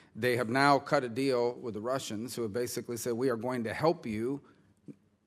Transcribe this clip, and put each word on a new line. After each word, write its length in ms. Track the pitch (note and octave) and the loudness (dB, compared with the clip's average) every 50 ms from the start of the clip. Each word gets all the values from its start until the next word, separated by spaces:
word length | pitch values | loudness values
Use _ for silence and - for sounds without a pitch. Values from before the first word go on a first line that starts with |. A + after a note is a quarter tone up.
| - _ _ | -20 _ _
They 220 | A2 A2+ B2 B2 A#2+ | -2 0 2 2 2
have 120 | A#2+ A2 | 0 0
now 280 | A#2+ C3+ C#3 C#3+ C#3+ C3 | 2 4 6 6 6 6
cut 260 | - - D3+ C#3+ B2+ | 4 2 2 2 2
a 60 | A#2+ | 0
deal 460 | A2 B2+ C3+ C#3 B2+ A#2+ A#2+ A#2+ B2 B2 | -2 0 2 2 4 4 2 2 0 -2
with 140 | B2+ A#2+ G2 | -6 -6 -6
the 80 | G#2+ | -4
Russians, 540 | G#2 B2 C3+ C3+ - - A2 G#2 A#2 B2+ - | -4 -2 -2 -2 -4 -6 -6 -6 -6 -6 -4
who 80 | B2 A#2 | -4 -4
have 100 | G#2+ G2 | -2 -2
basically 440 | A#2+ B2 A#2+ - B2 A2 - A#2+ A2+ | -2 -4 -2 -4 -6 -6 -6 -8 -6
said, 160 | - B2 A#2 | -4 -4 -2
"We 160 | A2+ C3 C3+ | 0 0 0
are 60 | A#2 | 0
going 280 | A2 A2 B2+ C3 B2 A2 | 0 -2 -2 -2 -2 -2
to 100 | G#2+ G2 | -4 -2
help 320 | - D3 E3 F3 E3+ - | 2 2 2 2 2 -2
you 360 | A#2+ G#2+ G#2+ A2+ B2+ C#3+ C#3 - - - _ _ _ _ _ _ - - - _ _ _ _ _ | -4 -4 -2 -2 -4 -4 -6 -10 -16 -20 _ _ _ _ _ _ -20 -20 -20 _ _ _ _ _